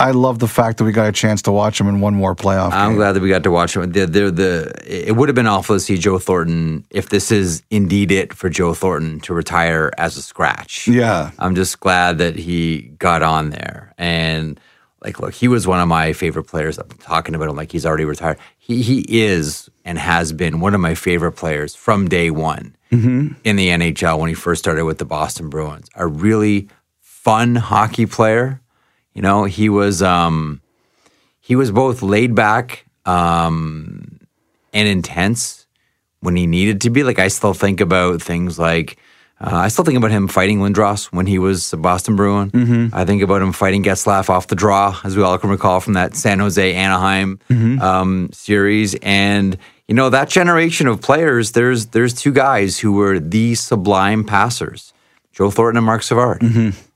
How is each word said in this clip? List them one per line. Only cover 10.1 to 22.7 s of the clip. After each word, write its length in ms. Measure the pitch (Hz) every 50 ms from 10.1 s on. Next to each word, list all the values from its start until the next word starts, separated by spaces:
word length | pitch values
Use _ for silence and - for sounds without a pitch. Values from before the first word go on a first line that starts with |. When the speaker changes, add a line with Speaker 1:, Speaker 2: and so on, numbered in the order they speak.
| 80
Speaker 2:
a 60 | 69
scratch. 680 | - - - - 82 69 - - - - - - - -
Speaker 1:
Yeah. 440 | 120 123 117 113 101 85 73 80 - -
Speaker 2:
I'm 160 | - 92 92
just 240 | 90 92 - - -
glad 380 | - 95 90 90 90 87 85 76
that 180 | 87 85 78
he 560 | 80 82 87 87 85 82 82 80 69 53 62 76 -
got 240 | 95 90 85 80
on 280 | 76 80 80 78 76 76
there. 420 | 73 - - - - - - - _ -
And, 600 | 87 85 85 82 80 80 80 80 80 78 71 - _ _ _ _ _ _ _ _ -
like, 160 | 104 101 -
look, 140 | - 98 95
he 120 | - 120 127
was 180 | 127 113 90
one 120 | 92 92 90
of 80 | 87 85
my 260 | 82 80 80 80 78
favorite 300 | - - 82 78 80 78
players. 340 | - - 80 76 80 76 -
I'm 100 | - - - -
talking 320 | - - 82 82 80 - 80
about 160 | 80 78 78
him 60 | 73
like 140 | 73 73 80
he's 140 | - 85 73
already 220 | 80 78 78 78
retired. 320 | 76 73 - 85 80 76 - - - _
He, 240 | _ _ - 120 123
he 240 | 120 113 135 131 -
is 600 | - 117 113 110 104 95 85 76 76 78 - - - _ _ _
and 140 | - 85 82
has 340 | 73 87 85 85 85 76
been 280 | 80 78 87 85 82 82
one 140 | 85 101 101
of 60 | 98
my 140 | 87 80 82
favorite 380 | 80 - 90 87 85 87 85
players 420 | 82 - - 80 76 73 73 76 -
from 340 | - - - 107 101 98 87
day 220 | 92 87 85 82
one 460 | 78 76 80 80 76 - - -